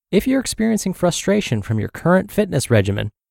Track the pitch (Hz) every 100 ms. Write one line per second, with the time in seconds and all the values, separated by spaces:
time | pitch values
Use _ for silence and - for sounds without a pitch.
0 | _ 185 262 269 - - 220 214 190 180
1 | 180 - - 208 - 110 98 110 - -
2 | 165 185 202 - 208 156 - 113 98 101
3 | 107 - _